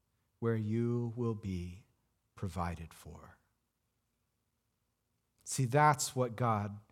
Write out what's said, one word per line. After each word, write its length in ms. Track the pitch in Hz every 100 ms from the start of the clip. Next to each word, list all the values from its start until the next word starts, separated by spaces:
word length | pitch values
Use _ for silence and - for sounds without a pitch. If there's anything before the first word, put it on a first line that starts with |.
| _ _ _ -
where 160 | 117 110
you 580 | 107 113 117 120 120 117
will 200 | 117 107
be 480 | 98 90 87 90 - _ _ _ _ -
provided 580 | 98 92 87 85 80
for." 440 | - 82 78 - - _ _ _ _ _ _ _ _ _ _ _ _ _ _ _ _ _ _ _ _
See, 220 | - - 127
that's 500 | 143 151 139 - 127
what 200 | 123 107
God 440 | 120 107 104 104 -